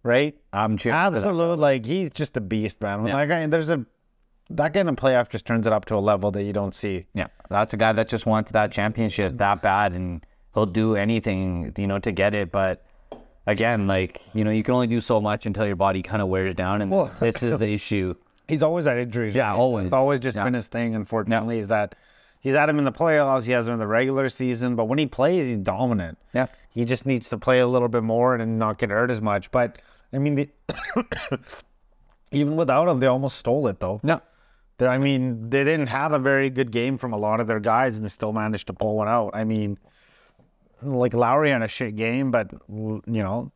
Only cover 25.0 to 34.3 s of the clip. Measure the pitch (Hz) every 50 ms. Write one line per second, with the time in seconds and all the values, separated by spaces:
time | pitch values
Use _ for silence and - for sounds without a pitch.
25 | 156 127 - - 131 156 180 185 147 127 117 104 95 107 92 101 127 123 117 101
26 | 87 82 80 _ _ _ - 123 131 - - _ - - _ 117 120 117 131 -
27 | - 135 135 120 113 - 123 101 - 131 127 127 123 123 127 127 120 117 113 120
28 | 110 113 113 120 120 127 127 117 113 113 113 110 113 107 104 - 120 104 101 110
29 | 120 123 123 107 110 107 101 98 92 - - 127 120 117 - - _ _ - _
30 | _ _ - 139 139 147 147 135 143 143 _ _ _ - - - - - - -
31 | 233 _ - - - - - - - - - - - _ _ _ _ _ _ _
32 | _ _ _ _ _ _ - 143 147 143 156 160 170 135 127 143 165 180 160 127
33 | 131 131 127 131 139 131 - - - 117 123 147 143 113 95 - 101 90 101 107
34 | - 147 165 - - _